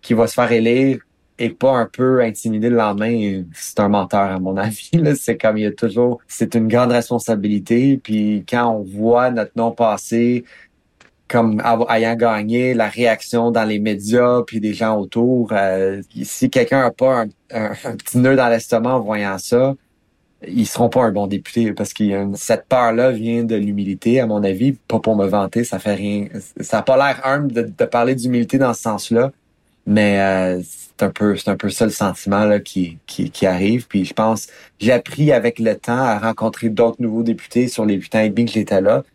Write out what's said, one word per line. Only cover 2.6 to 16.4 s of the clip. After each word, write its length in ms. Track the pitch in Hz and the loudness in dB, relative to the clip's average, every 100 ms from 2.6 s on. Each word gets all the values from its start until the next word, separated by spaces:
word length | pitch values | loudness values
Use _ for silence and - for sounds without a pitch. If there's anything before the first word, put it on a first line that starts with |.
| 117 | 2
le 60 | 120 | 2
lendemain, 680 | 107 101 110 117 104 95 87 | 2 0 -2 0 -2 -4 -8
c'est 260 | - - - | -12 -8 -2
un 80 | 101 | 2
menteur 320 | 101 92 104 | 2 0 0
à 180 | 98 92 | 0 -2
mon 160 | 92 95 | -4 -2
<laughs> 100 | 104 | -4
avis, 240 | 107 - | -6 -2
là. 220 | 165 151 139 | 0 2 0
C'est 200 | - 107 | -2 0
comme, 220 | 110 107 | 0 0
il 60 | |
y 20 | 107 | -2
a 60 | |
toujours, 480 | 104 117 101 123 117 _ | -2 -2 2 0 0 _
c'est 260 | - 110 | -6 -2
une 140 | 117 110 | 0 2
grande 240 | 120 123 | 2 4
responsabilité. 1080 | 120 117 120 - 107 104 104 95 117 135 139 | 2 0 -4 -2 -2 0 -2 0 2 4 2
Puis 440 | - 107 107 104 87 | 0 -2 0 -2 -2
quand 220 | 120 120 | -2 0
on 140 | 110 | -2
voit 480 | 95 101 110 120 127 | -6 -2 2 4 4
notre 200 | 117 104 117 | 0 -4 -2
nom 160 | 117 | -2
passer 720 | 113 113 104 - 117 120 123 120 - - _ _ _ - _ _ | 2 0 0 -2 0 2 0 -4 -20 -20 _ _ _ -20 _ _
comme 320 | 120 113 107 113 | 0 2 0 0
av-, 220 | 113 120 | 0 2
ayant 260 | 117 113 117 | 0 0 2
gagné, 600 | 117 107 107 117 127 120 | 0 0 -2 0 0 0
la 120 | 107 | -2
réaction 600 | 113 120 110 - 120 117 | 0 0 0 -2 0 0
dans 140 | 117 | 0
les 160 | 110 107 | 0 -2
médias 640 | 107 101 98 120 123 123 - | -2 -4 0 2 4 2 0
puis 140 | 113 | -4
des 160 | 107 95 | -4 -2
gens 200 | 110 107 | -2 -2
autour, 540 | 98 117 120 127 110 | -2 0 2 2 0
euh, 500 | 104 98 95 95 98 - - | 0 0 0 -2 -4 -10 -12
si 300 | 104 - | -10 -2